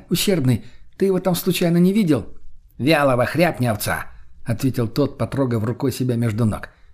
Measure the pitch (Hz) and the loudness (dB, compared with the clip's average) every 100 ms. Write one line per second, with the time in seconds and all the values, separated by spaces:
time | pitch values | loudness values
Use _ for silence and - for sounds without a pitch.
0 | - 170 - 185 127 123 - - - - | -2 0 2 2 2 2 -2 -16 -20 -2
1 | 190 185 185 175 - 170 180 170 180 196 | 0 2 0 0 0 0 2 4 4 4
2 | 190 135 - - - - - - 123 160 | 2 2 -2 -10 -12 -14 -18 -4 2 4
3 | 143 123 120 135 170 - 123 104 - 82 | 4 2 2 2 0 2 -2 0 -4 -6
4 | - - - - - 117 135 127 113 127 | -8 -14 -18 -12 -6 -2 -2 0 -2 0
5 | 139 - 110 - 135 117 107 117 143 120 | -2 -2 -4 -2 0 0 -2 -2 -2 0
6 | 127 117 117 107 117 - - - - | 0 0 0 2 0 0 -8 -18 -20